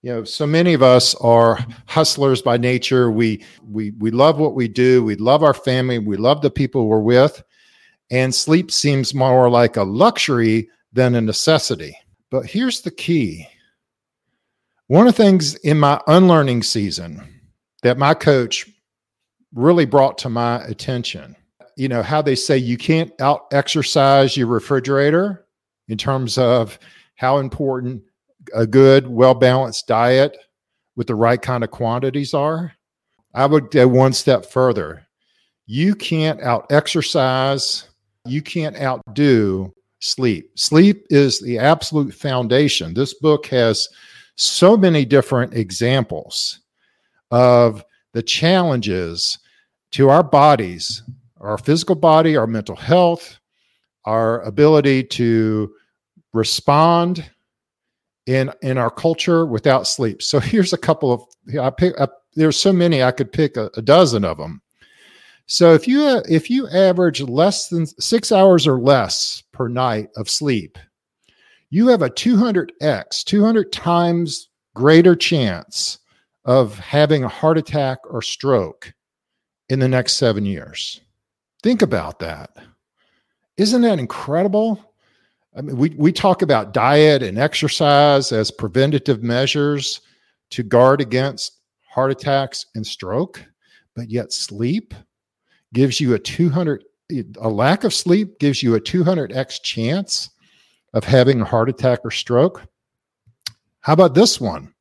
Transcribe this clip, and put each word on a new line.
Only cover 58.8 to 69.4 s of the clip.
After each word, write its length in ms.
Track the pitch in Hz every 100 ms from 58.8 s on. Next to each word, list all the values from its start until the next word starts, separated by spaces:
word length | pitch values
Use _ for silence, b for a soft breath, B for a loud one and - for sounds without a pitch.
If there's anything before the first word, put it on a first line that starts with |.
| 120
culture 560 | - 165 160 - 165 165
without 400 | 110 147 131 95
sleep. 340 | - 120 98
So 200 | - 143
here's 320 | - 226 180
a 60 | 175
couple 340 | - 160 143
of, 460 | 120 - _ - 135
I 100 | 127
pick, 240 | 127 180 -
I, 80 | 139 _ _
there's 240 | - 156 143
so 140 | 196
many, 320 | 185 175 151
I 80 | 127
could 180 | 127 139
pick 260 | - 151 -
a, 140 | 107 -
a 60 |
dozen 420 | 110 156 170 117
of 140 | 98 76
them. 240 | 78 78 _ _ b b b b b b _
So 280 | - 170
if 120 | 160 160
you, 160 | 269
uh, 200 | 294 247 -
if 220 | 160 -
you 160 | 247 262
average 500 | 180 190 180 180 147
less 480 | 135 123 175 - -
than 180 | 170 160
six 460 | _ - 226 -
hours 340 | 208 190 175 151
or 140 | 131
less 640 | 120 139 95 - - -